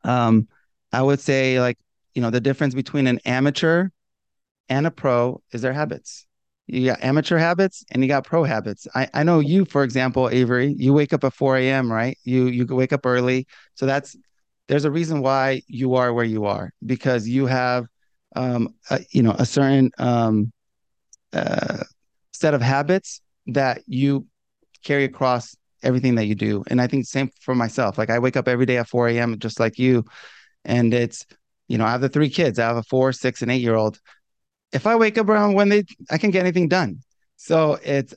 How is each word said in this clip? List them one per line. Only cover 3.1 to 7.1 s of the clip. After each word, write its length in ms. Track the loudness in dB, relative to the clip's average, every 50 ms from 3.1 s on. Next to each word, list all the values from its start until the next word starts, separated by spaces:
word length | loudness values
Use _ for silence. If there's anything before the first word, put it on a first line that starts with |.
| 0 -2 -2
amateur 640 | -2 -2 0 0 0 0 0 0 2 2 2 0 -2 -6 _ _ _ _ _ _ _ _ _ _ _ _ _ _ -4
and 180 | -2 0 0
a 40 | -2
pro 500 | -2 -2 0 0 2 2 2 0 -2 -8 -12 _
is 100 | -8 -4
their 120 | -4 -4 -2
habits. 520 | -4 -4 -6 -6 -10 -12 -18 -20 -20 -20 _ _ _ _ _ _ _ _
You 180 | -6 -4 -2 0
got 180 | 0 0 -2 -2
amateur 340 | 0